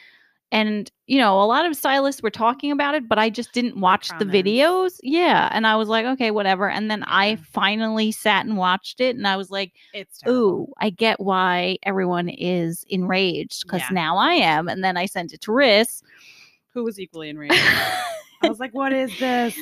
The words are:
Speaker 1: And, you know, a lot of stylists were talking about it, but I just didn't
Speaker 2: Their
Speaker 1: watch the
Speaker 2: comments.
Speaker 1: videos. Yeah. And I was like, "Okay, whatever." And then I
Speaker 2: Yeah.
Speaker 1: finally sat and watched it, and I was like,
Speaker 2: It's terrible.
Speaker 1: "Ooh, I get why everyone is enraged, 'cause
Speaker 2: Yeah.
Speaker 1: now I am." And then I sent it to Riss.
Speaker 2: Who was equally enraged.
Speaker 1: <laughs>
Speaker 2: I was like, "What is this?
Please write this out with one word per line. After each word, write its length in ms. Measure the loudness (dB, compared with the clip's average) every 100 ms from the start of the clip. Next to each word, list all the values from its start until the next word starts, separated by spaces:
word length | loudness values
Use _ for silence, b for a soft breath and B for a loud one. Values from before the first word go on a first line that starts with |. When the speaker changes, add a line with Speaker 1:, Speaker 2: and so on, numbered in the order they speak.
| b b b b -4
Speaker 1:
And, 360 | -2 0 -2 -6 _ 0
you 100 | 4
know, 240 | 6 6
a 20 |
lot 220 | 4 4 0
of 80 | 0
stylists 460 | 0 2 0 -2
were 80 | -4
talking 400 | 0 0 0 -2
about 240 | -2 0
it, 140 | -2 0
but 100 | 2
I 120 | 2
just 220 | 0 -6
didn't 220 | -2 -4
Speaker 2:
Their 60 | 0
Speaker 1:
watch 260 | 2 2 0
the 40 | -4 0
Speaker 2:
comments. 100 | 2
Speaker 1:
videos. 560 | 2 4 4 2 0 -4
Yeah. 460 | -2 2 4 4 4
And 140 | 2 2
I 80 |
was 140 | 2 2
like, 180 | 0 0
"Okay, 240 | 0 0
whatever." 400 | 0 2 2 0
And 180 | -2 -2
then 140 | -4
I 280 | 0 2 2
Speaker 2:
Yeah. 60 | -2 -6
Speaker 1:
finally 600 | -2 0 0 -2 0 -2
sat 340 | 0 0 2 0
and 100 | 0
watched 440 | 0 0 -4 -4
it, 160 | -2 -2
and 100 | -2
I 100 | -2
was 140 | -4
like, 220 | -6 -8 _ b
Speaker 2:
It's 260 | -16 -16 -8
terrible. 220 | -2 2
Speaker 1:
"Ooh, 320 | 2 0 -4 -4
I 120 | -4
get 280 | 0 0 0
why 600 | 0 2 2 0 -2 -4
everyone 460 | -4 -2 0 -2 -4
is 560 | -4 -2 -2 -2 -6 -6
enraged, 800 | -4 -2 0 0 -2 -8 -12 -8
'cause 140 | -6
Speaker 2:
Yeah. 80 | -4
Speaker 1:
now 260 | -2 0 0
I 160 | 2
am." 340 | 2 2 2 0
And 160 | -2
then 120 | -2 -2
I 100 | -4
sent 260 | -6 -10
it 60 | -10
to 80 | -4
Riss. 500 | 2 4 4 2 -4 -18 b b b b b _
Speaker 2:
Who 120 | -8
was 160 | -6 -8
equally 280 | -12 -12 -12
enraged. 260 | -8 0
Speaker 1:
<laughs> 880 | 2 2 0 -2 -4 -6 -10 -16 -4
Speaker 2:
I 60 | -4
was 120 | -2
like, 120 | -8
"What 200 | -4 -2
is 260 | 0 -2 -4
this? 340 | -2 0 -2 -4